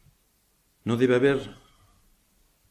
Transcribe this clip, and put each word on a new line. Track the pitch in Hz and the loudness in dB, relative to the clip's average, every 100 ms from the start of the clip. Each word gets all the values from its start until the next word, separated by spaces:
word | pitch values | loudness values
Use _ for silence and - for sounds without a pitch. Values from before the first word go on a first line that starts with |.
| _ _ _ _ _ _ _ _ | _ _ _ _ _ _ _ _
No | 104 117 | -6 0
debe | 123 123 | 2 2
haber | 139 131 107 - _ _ _ _ _ _ _ _ _ _ _ | 2 -2 -6 -18 _ _ _ _ _ _ _ _ _ _ _